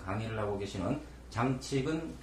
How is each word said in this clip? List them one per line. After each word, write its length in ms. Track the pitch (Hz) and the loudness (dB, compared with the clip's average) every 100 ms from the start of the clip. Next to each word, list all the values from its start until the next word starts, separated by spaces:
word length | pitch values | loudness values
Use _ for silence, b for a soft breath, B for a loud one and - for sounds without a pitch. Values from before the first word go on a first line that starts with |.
강의를 340 | 95 107 110 110 | 0 -2 0 0
하고 220 | 104 98 | 0 0
계시는 400 | 98 98 95 147 - B - | -2 0 0 0 -2 B -6
장치근 880 | 113 127 127 - 139 143 165 170 - | 2 4 2 2 2 4 2 -2 -4